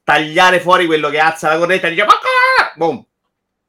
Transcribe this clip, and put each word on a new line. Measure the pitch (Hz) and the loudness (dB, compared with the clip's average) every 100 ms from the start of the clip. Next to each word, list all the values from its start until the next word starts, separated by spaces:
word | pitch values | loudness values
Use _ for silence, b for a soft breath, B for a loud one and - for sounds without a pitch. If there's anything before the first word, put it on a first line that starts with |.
tagliare | - 151 156 165 185 180 | -2 -2 -2 0 2 2
fuori | 170 180 170 | 2 0 2
quello | 156 147 | 0 -2
che | 151 | 0
alza | 160 160 156 | 0 0 -2
la | 160 | -2
cornetta | 175 185 170 | 0 -2 -2
e | |
dice: | 165 - | 0 2
"Ma | |
cosa?" | - 523 508 508 508 - - | 2 0 0 2 0 -2 -2
Boom. | - - - _ _ _ _ _ | -4 -4 -10 _ _ _ _ _